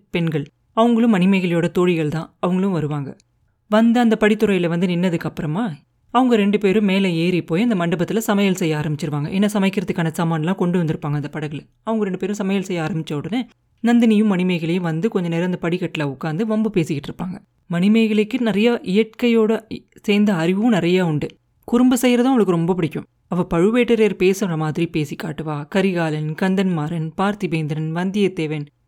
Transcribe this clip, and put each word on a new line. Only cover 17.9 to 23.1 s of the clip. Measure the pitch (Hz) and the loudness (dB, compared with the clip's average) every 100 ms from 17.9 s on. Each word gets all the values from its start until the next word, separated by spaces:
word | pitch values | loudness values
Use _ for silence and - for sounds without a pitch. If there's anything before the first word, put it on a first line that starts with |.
| 220 220 214 214 262 | 4 4 2 0 -2
நிறைய | 226 196 233 240 | 0 2 2 0
இயற்கையோட | 180 190 220 - 240 226 214 220 - | 0 0 0 0 2 4 2 0 -4
இ-, | - - - | -14 -14 -8
சேர்ந்த | - 202 208 | 0 2 2
அறிவும் | 180 165 190 240 | 2 0 2 2
நிறைய | 202 165 185 175 | 2 2 2 2
உண்டு. | 147 - - _ _ | -2 -4 -10 _ _
குறும்பு | - 240 254 254 | -2 2 4 4
செய்யறதும் | 254 240 247 | 4 4 4
அவளுக்கு | 254 190 | 2 2
ரொம்ப | 170 165 | 2 0
பிடிக்கும். | 185 170 - - | 0 -2 -4 -14